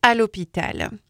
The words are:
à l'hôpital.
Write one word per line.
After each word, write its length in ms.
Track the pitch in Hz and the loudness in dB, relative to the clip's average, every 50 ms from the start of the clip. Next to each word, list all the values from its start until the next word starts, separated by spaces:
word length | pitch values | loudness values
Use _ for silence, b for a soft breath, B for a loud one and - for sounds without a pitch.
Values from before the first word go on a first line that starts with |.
à 120 | - 240 233 | 4 4 4
l'hôpital. 760 | 233 220 208 - 190 175 - - 180 160 - - - - - 214 208 _ | 4 2 0 -2 -8 -12 -6 -6 -6 -4 -4 -4 -6 -6 -8 -8 -14 _